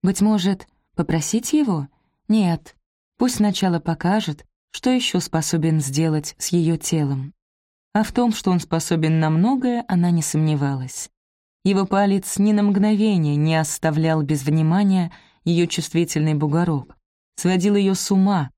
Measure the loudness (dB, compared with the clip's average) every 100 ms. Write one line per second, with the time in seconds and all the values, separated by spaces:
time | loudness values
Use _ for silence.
0 | -2 0 2 2 0 -4 -8 _ _ -6
1 | -2 -2 -2 -4 -2 0 0 -2 -6 _
2 | _ _ _ 0 2 -2 -6 _ _ _
3 | _ _ -2 2 0 2 0 0 -2 -2
4 | 0 0 -2 -8 -12 _ _ -4 0 0
5 | 0 -4 -2 -4 -2 0 0 0 0 -2
6 | 0 -2 -6 -10 -2 0 0 -2 -2 -2
7 | -2 -4 -8 -16 _ _ _ _ _ -2
8 | -2 0 0 0 0 0 0 -4 -2 0
9 | 2 2 2 2 2 2 0 -2 -2 0
10 | 2 0 0 0 0 0 -2 -4 -8 -12
11 | -16 _ _ _ _ _ 0 0 2 2
12 | 2 0 -2 0 2 2 2 2 2 2
13 | 2 2 2 2 2 0 -2 -2 -2 0
14 | 0 0 0 -2 0 0 2 2 2 2
15 | -2 -8 _ _ -2 0 0 -2 -4 -2
16 | -2 0 0 0 0 0 0 -2 -6 -20
17 | _ _ _ -4 -2 0 2 2 2 0
18 | 0 2 2 0 -4